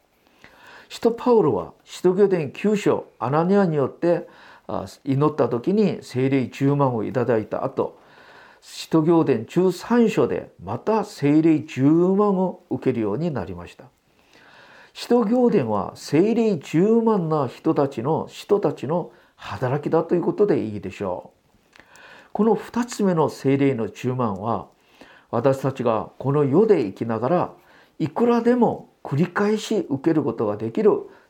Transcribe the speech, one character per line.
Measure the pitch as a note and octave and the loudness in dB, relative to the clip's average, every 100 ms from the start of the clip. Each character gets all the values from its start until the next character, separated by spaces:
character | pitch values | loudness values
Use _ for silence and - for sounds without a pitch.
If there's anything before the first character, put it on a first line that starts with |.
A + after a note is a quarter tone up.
| _ _ _ _ - _ - - - | _ _ _ _ -20 _ -20 -20 -20
使 | - | -2
徒 | A3+ | -2
パ | A#3 B3 | 0 2
ウ | A#3 | 4
ロ | D#3 | 4
は | G2 D#2 - | 0 -4 -14
使 | - - | -20 -2
徒 | F3+ | 0
行 | F#3 G3+ | 4 4
伝 | F3+ C#3 | 2 -4
九 | - G3 G#3 | -4 -2 0
章、 | E3 G2+ - - | 2 0 -2 -8
ア | A#2 | -2
ナ | D3 | 2
ニ | F3 G3+ | 4 4
ア | F#3+ | 2
に | D3+ | 2
よ | B2+ | -2
っ | |
て、 | - E3+ E3+ - - - - - | 0 0 0 -2 -18 -20 -20 -10
あ、 | F#2+ F#2+ - | -8 -8 -8
祈 | - C3+ D3+ | -2 2 2
っ | D3 | 2
た | B2 | -2
時 | A#2+ C#3+ | -2 -2
に | G3+ G3 G#2+ | 0 0 -2
聖 | - B2+ C3 | -8 -2 0
霊 | C3+ A2+ | 0 -2
十 | - C#3 | -2 0
万 | C#3+ C#3 A#2 | 2 0 -2
を | |
い | G2+ | -4
た | A2 A#2+ | -2 0
だ | A2+ | 0
い | G#2 | -2
た | - C3+ | -6 -4
後、 | - - - _ - - - - _ | -4 -6 -6 _ -20 -20 -20 -20 _
使 | - - - | -20 -18 -2
徒 | D#3+ | 0
行 | D#3 E3+ C#3+ | 4 4 4
伝 | A#2+ A2+ | 0 -2
十 | F3 F#3 | 0 0
三 | F3+ - A#3+ A3+ | 0 0 2 4
章 | - - | 2 0
で | F2+ - - | -2 -8 -14
ま | F2 A#2 | -10 -6
た | - A3 | -2 -2
聖 | F#3+ - C#3+ D3+ | -2 -2 2 4
霊 | E3 D#3 | 4 2
十 | - - | 0 0
万 | C3+ D#3+ F3+ F#3+ G#3 F#3 | 4 4 4 2 2 2
を | F#3 - - | -2 -6 -8
受 | E3 | -4
け | C3+ | -2
る | A2+ | 0
よ | G#2+ A2 | -2 -2
う | |
に | E3+ | -4
な | C3 | -4
り | F2 F2 | -8 -10
ま | F2+ | -14
し | - | -20
た。 | - _ _ _ _ _ _ - - - - | -20 _ _ _ _ _ _ -20 -20 -20 -20
使 | - - | -10 0
徒 | A#3+ | 2
行 | G#3 B3 B3 | 4 2 4
伝 | D3 A#2 | 2 0
は | G#2 F2 - | -2 -4 -10
聖 | - D3 G#3 A3+ | -2 2 2 2
霊 | A3+ F3 | 0 -2
十 | - D3+ G3+ A#3 | -2 2 4 4
万 | A3+ G#3 D#3+ | 2 0 0
な | D#3 B2+ | -2 -2
人 | - D#3+ | -4 -2
た | D#3 D3 | 0 0
ち | - | -2
の、 | B2 D3+ - | -4 -4 -4
使 | - - | -8 -2
徒 | G3+ | 0
た | D#3 | 0
ち | - B2 | -2 -4
の | E3+ D#3 - _ - | -4 -6 -14 _ -20
働 | - G2 B2+ C#3+ | -14 -6 -2 -2
き | D#3 | 0
だ | D#3+ | -2
と | E3 | 0
い | F3 | -2
う | |
こ | F#3+ | 0
と | - G#3 | 0 2
で | C3 | 0
い | G#2+ G#2 | -2 -8
い | |
で | F#2+ | -10
し | - | -8
ょ | G2 F2+ - _ _ _ _ - | -6 -6 -10 _ _ _ _ -20
う。 | _ - - - - | _ -20 -20 -20 -8
こ | - | 0
の | A3 | 2
二 | G3+ - A#3 | 0 -2 -6
つ | A#3+ - | -6 -2
目 | G3+ | 0
の | E3 C3+ | 2 0
聖 | - C3+ C#3 | 0 0 2
霊 | C#3 A#2+ | 2 0
の | G#2 | -6
十 | - B2 | -6 -6
万 | B2+ A#2 F#2+ | -2 -4 -4
は、 | A2 G#2 D#2 _ _ _ - - _ | -4 -4 -6 _ _ _ -20 -20 _
私 | A2+ B2+ C3+ | 0 0 0
た | C3+ | -2
ち | B2+ | -2
が | A#2+ A2 F2 - | -2 -2 -4 -8
こ | B2+ | -2
の | C#3+ | 0
世 | C#3+ D3 G#3+ | 2 4 4
で | F3+ | 2
生 | G#2 | 0
き | F#2 A#2 | -6 -6
な | A2+ | -4
が | B2 | -2
ら、 | F3 C3+ - _ - _ - | -2 -2 -8 _ -20 _ -8
い | D#3 | -6
く | - A#3 | -2 0
ら | A#3 | 2
で | A#3 B3 | 2 2
も | G#3 - - _ | 2 -2 -10 _
繰 | - C#3 | -6 -2
り | F3+ | -2
返 | - G#3 G#3+ | 0 -2 -2
し | - A3 - | -2 -4 -4
受 | C3 | -2
け | E3 | 0
る | D#3+ | 0
こ | B2+ | -2
と | G#2+ A2 | -2 -4
が | G#2+ | -4
で | A2 | -6
き | G3+ | 0
る | G#3 D#3 - - | 2 2 -4 -18